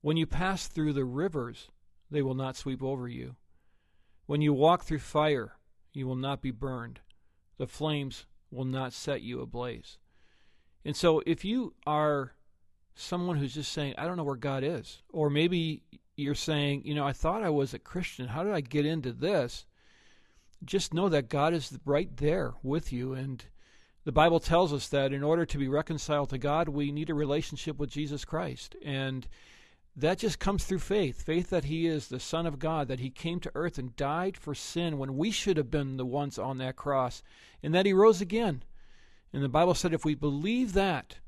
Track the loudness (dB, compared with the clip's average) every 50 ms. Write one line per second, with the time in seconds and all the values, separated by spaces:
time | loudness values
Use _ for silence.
0 | 2 2 2 2 2 2 2 2 2 2 0 -2 -4 -6 -2 0 0 2 2 2
1 | 0 0 0 -2 -2 0 -2 -2 -6 -6 -10 -14 -18 -20 -20 _ _ -20 _ -20
2 | _ -4 -2 0 0 0 0 -2 -4 -4 -6 -6 -6 -6 -4 -4 -2 -4 -4 -4
3 | -6 -8 -8 -10 -10 -12 -14 _ _ _ -20 _ _ _ _ _ _ _ _ -20
4 | -20 _ -20 -20 _ -2 0 2 4 4 6 8 8 8 8 6 2 -4 -6 -6
5 | -6 0 2 2 4 4 2 0 -2 -6 -12 _ _ _ -20 _ -20 -16 _ -8
6 | -6 -4 -4 -4 -4 -4 -6 -4 -6 -8 -6 -6 -6 -6 -6 -6 -8 -10 -14 -18
7 | -20 -20 -20 _ _ _ _ _ _ _ _ -8 -8 -8 -4 -4 -2 0 0 -2
8 | -2 -6 -8 -12 -16 _ -20 -20 _ _ -8 -6 -4 -2 -2 -2 -4 -6 -8 -8
9 | -4 -4 -4 -4 -4 -6 -8 -8 -8 -8 -8 -8 -6 -6 -8 -10 -14 -18 -20 -20
10 | _ _ _ -20 -20 -20 _ _ -20 -20 _ -20 _ _ _ _ -8 -6 -4 4
11 | 4 6 6 6 4 0 -2 0 0 -2 -2 0 -2 -4 -8 _ -2 0 2 4
12 | 4 4 2 2 -2 -6 -10 _ _ -20 _ _ _ _ _ _ _ _ -18 -16
13 | -8 -4 -4 -2 0 0 0 0 -2 -2 -4 -6 -8 -6 -4 -4 -4 -4 -4 -6
14 | -6 -4 -4 -2 -2 -4 -4 -2 -4 -2 -2 0 -2 -2 -4 -4 -8 -12 -18 -20
15 | _ _ -2 0 2 2 4 4 4 4 4 2 0 0 -4 -6 _ _ -20 -20
16 | _ _ _ -4 -2 -2 0 -2 0 0 0 2 2 0 0 -2 -2 -4 -2 0
17 | 0 -2 -2 0 0 0 0 2 0 2 2 2 2 0 -4 -12 _ -8 -6 -6
18 | -6 -6 -6 -8 -8 -6 -4 -4 -2 0 -2 -2 -4 -2 0 0 2 2 0 -2
19 | -4 -4 -4 -2 -2 2 2 2 0 0 -4 -10 -14 -18 _ _ _ -20 _ _
20 | _ -20 -20 -20 -20 _ _ -20 _ -20 _ -18 -8 -2 -2 0 0 0 0 2
21 | 2 4 4 2 2 2 0 2 2 2 2 0 -2 -6 -12 -8 -2 2 2 2
22 | 2 -2 -4 0 0 2 2 2 0 -4 -6 -6 -4 -2 -2 -2 -2 -2 -4 -4
23 | -4 -4 -4 -4 -6 -6 -8 -10 -12 -18 -20 -20 -20 -20 -20 -20 -20 _ _ -8
24 | -8 2 6 8 8 8 6 4 4 4 6 6 6 4 2 -2 -2 0 0 2
25 | 2 2 0 0 2 4 4 4 2 0 0 0 0 2 2 0 0 0 -4 -6
26 | -2 0 0 0 0 0 -2 -2 0 2 2 2 2 0 0 -2 -2 -2 -2 -4
27 | -2 -2 0 0 2 2 2 0 0 -2 -8 -8 -6 -6 -4 -4 -4 -4 -2 -4
28 | -4 -4 -4 -6 -6 -4 -4 -4 -4 -4 -6 -10 -14 -16 -16 -12 -6 -6 -4 -2
29 | -2 -2 -4 -6 -8 -10 -12 -14 -20 -20 -20 -20 -20 -20 -20 _ _ -20 _ 0
30 | 2 2 2 2 0 -2 0 2 0 0 2 2 0 0 -2 -2 0 0 2 2
31 | 2 0 -2 -4 -2 0 0 0 0 2 0 0 0 0 -2 0 2 2 0 0
32 | -4 -6 -8 -8 -6 -4 -2 -2 -2 -2 -2 -2 -2 -2 0 0 -2 -2 -4 -4
33 | -4 -8 -8 -6 -6 -4 -4 -4 -6 -4 -4 -2 -4 -2 -4 -4 -8 -8 -4 -4
34 | -2 -2 0 0 -2 -2 -4 -6 -8 -8 -8 -8 -8 -6 -4 -2 -2 0 -2 -2
35 | -4 -4 0 0 0 0 0 0 2 2 2 2 2 2 0 0 0 0 -2 -4
36 | -4 -2 0 -2 -2 -2 -4 -4 -4 -4 -2 -2 -4 -4 -6 -4 -2 2 2 2
37 | 2 2 -2 -8 -14 -20 -20 -20 -20 -20 -18 -8 -2 2 4 6 6 6 8 10
38 | 10 10 10 8 2 -2 0 0 0 0 -2 -2 -8 -12 -16 -18 -18 -20 -20 -20
39 | -20 -20 -20 -20 _ -8 -4 -2 -2 2 4 4 6 6 4 2 2 0 0 2
40 | 0 0 0 0 0 -2 0 0 0 0 2 2 0 2 2 2 2 2 0 -2
41 | -4 -8 -16 -16 -14